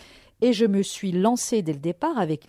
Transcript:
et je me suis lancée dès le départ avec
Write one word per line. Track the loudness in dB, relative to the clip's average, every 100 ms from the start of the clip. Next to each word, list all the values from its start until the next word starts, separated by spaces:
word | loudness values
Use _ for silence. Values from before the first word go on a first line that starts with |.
| -20 -20 _ _
et | 2
je | 4 2
me | 2
suis | -2 -4 -4
lancée | 2 2 2 0 -2
dès | -2
le | -4
départ | -4 -4 -4 -2
avec | -2 -4